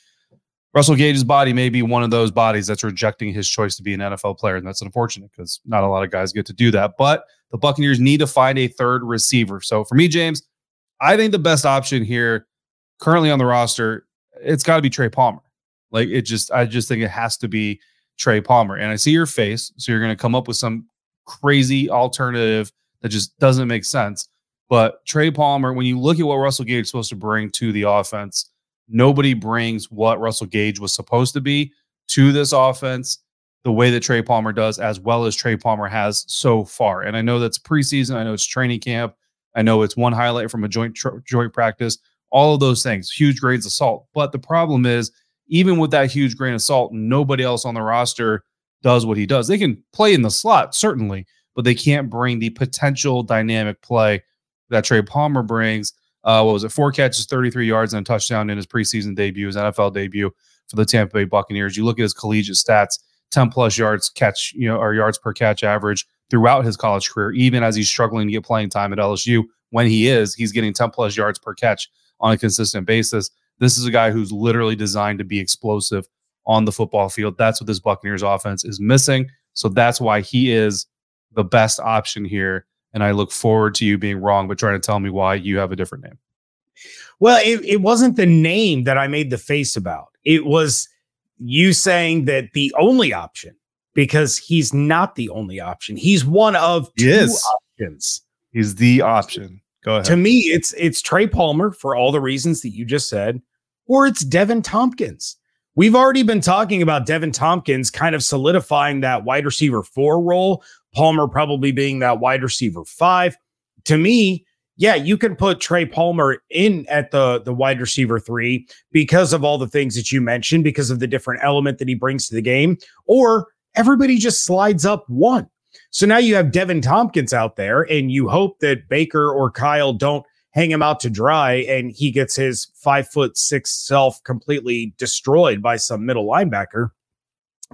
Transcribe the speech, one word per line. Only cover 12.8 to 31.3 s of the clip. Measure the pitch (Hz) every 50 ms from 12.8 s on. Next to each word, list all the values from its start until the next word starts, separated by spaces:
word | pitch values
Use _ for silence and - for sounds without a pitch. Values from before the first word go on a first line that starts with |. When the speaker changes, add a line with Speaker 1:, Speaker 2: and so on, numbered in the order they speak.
| _ _ _ -
Speaker 1:
currently | - 160 165 170 160 151
on | 147 135
the | 127
roster, | 123 123 120 120 117 - - 117 110 110 104 - _ _ _ _ _ _ - -
it's | 139 160 135 -
gotta | - 165 156
be | 143 131
Trey | - - 127 110
Palmer. | - - 127 117 95 - _ _ _ _ _ _ _ _ _ _
Like, | 110 113 113 95
it | 101 131 -
just, | - 113 107 - -
I | - 127 123
just | 117 110 123 107 -
think | 127 110 113
it | 101
has | - 120 117 113 -
to | - - 110
be | 95 107 107 107 101 - _ _ _ _ _ _ _
Trey | - - 131 110 107
Palmer. | 101 - 127 120 110 98 98
And | 98 104 107
I | 110
see | 104 - 147
your | 156 165 165
face, | 151 - - 110 101 110 120 - - _
so | - - - 117
you're | 110
gonna | 113 113 110
come | 98 - 117 117
up | 127 113 -
with | 110
some | - - 113 110 113 113 _ _ _ _ _ _ _ _
crazy | - - - - 143 143 139 131 127 135 139 139 -
alternative | 101 123 123 127 - - 135 123 123 117 113 110 110 110 107 - _ _ _ _ _ _ -
that | 110
just | 104 107 98 - _ -
doesn't | 143 135 127 131 131 120
make | 117 107 95
sense. | - - 135 110 104 101 - - _ _ _ _ _ _ _ _ -
But | 127 117 110 113 - - _
Trey | - - 151 151 160
Palmer, | 143 151 147 143 139 139 135 127 127
when | 127 127
you | 123 127 127
look | 127 151 170 160
at | 170
what | 147 143
Russell | 135 135 139 135 - 131
Gage | 110 123 120 107
is | -
supposed | - 123 110 -
to | -
bring | 95 101 107 107 107 107 104
to | - - 120 113 104
the | 104 104
offense, | 104 101 104 98 - - 104 104 98 - - - _ _ _ _ _ _ _ _ -
nobody | 113 117 123 139 139 143 139 139 127
brings | 110 98 110 113 117 117 113 113 107 101 -
what | 113 104 110 113 117 92
Russell | 113 113 107 - 110
Gage | 90 - 107 104 107 104 98
was | 104 95 -
supposed | - - - 120 120 127 127